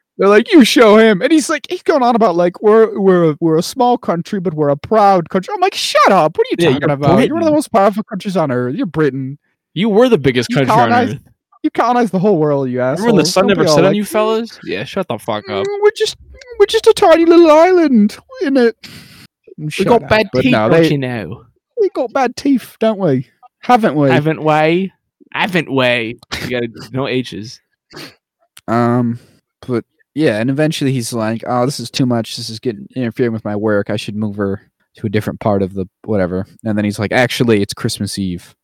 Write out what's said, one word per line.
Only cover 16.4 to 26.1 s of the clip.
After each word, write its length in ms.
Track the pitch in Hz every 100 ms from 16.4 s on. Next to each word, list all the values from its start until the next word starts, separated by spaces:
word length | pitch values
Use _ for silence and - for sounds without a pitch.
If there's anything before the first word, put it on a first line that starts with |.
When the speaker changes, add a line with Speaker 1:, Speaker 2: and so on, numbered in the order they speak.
| 494 466
Speaker 1:
we're 80 | 403
just 220 | 453 453
a 40 |
tiny 320 | 440 349 330
little 280 | 330 339 330
island 640 | 302 349 370 311 240 208 - - 523
in 160 | 330 269
it." 180 | 233 - - - - - - _ _ -
Speaker 2:
We 120 | 151
Speaker 1:
Shut 160 | - 196
Speaker 2:
got 160 | 240
Speaker 1:
up. 60 | -
Speaker 2:
bad 160 | 214 214
Speaker 1:
But 100 | -
Speaker 2:
teeth, 80 | 262
Speaker 1:
no, 180 | 247 113
Speaker 2:
don't 140 | 165
Speaker 1:
they 80 | 160
Speaker 2:
you 80 | 147
know? 460 | 127 120 87 113 - _ _ -
Speaker 1:
We 80 | 392
got 220 | - 254
bad 240 | 277 247 -
teeth, 400 | 285 262 - -
don't 200 | 220 202
we? 280 | 185 135 - _ - _
Haven't 380 | - 247 208 143
we? 120 | 143
Speaker 2:
Haven't 360 | 160 151 156
we? 480 | 151 151 156 170 190 - _ _ _
Haven't 360 | - 202 180 -
we? 420 | 135 127 123 113